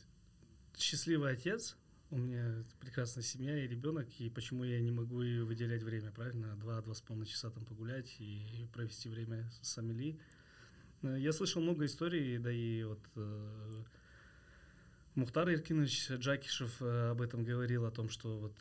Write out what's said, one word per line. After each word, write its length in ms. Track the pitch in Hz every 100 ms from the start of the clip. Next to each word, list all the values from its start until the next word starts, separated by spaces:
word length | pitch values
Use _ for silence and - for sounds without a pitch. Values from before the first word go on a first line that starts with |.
| - - - - - - - -
счастливый 540 | - 147 165 160 139
отец, 460 | 123 175 226 - - - - -
у 80 | 127
меня 460 | 123 120 120 113 117 -
прекрасная 420 | 123 123 120 123
семья 340 | 117 127 131 147
и 40 | 131
ребёнок, 400 | 120 143 160 117 -
и 100 | 117
почему 360 | 117 - 123 123
я 160 | 120
не 100 | 117
могу 300 | 120 117 123
и 180 | 123 117
выделять 440 | 113 113 117 117
время, 280 | 110 110 107
правильно? 440 | 107 120 120 110 104
Два, 240 | 110 113
два 120 | 110
с 80 | 110
половиной 260 | - 110 107
часа 220 | - 113
там 140 | 104 113
погулять 500 | 110 113 131 120 -
и 480 | 107 104 107 117 117
провести 340 | 120 110 - 117
время 400 | 113 113 113 113 -
с, 80 | -
с 80 | -
Амели. 420 | 113 113 147 156 - - - - - - - -
Э, 120 | 135 135
я 120 | 143
слышал 300 | 156 190 175
много 240 | 165 165 143
историй, 520 | - 170 170 131 120
да 140 | 120
и 320 | 120 113 113
вот, 160 | 110 107 - 110
э, 680 | 107 107 107 107 107 110 113 - - - - - - - - - - - - 131
Мухтар 340 | 123 156 175
Иркинович 640 | 160 160 156 139 - -
Джакишев, 680 | 127 131 139 - - 120 -
э, 280 | 123 120 117
об 100 | 120
этом 240 | 120 117 117
говорил, 400 | 120 120 123 117
о 60 |
том, 180 | 117 110
что 300 | - 113 110
вот, 160 | 107 -